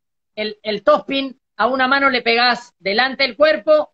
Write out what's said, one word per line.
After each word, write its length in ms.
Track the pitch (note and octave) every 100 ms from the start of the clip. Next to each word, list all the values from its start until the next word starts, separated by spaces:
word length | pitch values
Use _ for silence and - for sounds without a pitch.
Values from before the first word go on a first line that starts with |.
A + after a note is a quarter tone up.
| _ _ _
el, 240 | - G#3+ G#3+
el 200 | G#3+ G#3
topspin 560 | A#3+ D4 C#4+ C4+ C4+ B3 _ -
a 80 | A3
una 200 | C4 C4
mano 220 | C#4 C#4
le 140 | B3
pegás 500 | A#3 A#3 B3 A#3 - _
delante 460 | F#3 G#3 C4 C4
del 120 | C4+ A3
cuerpo 560 | D4+ D#4 D#4 D4+ D4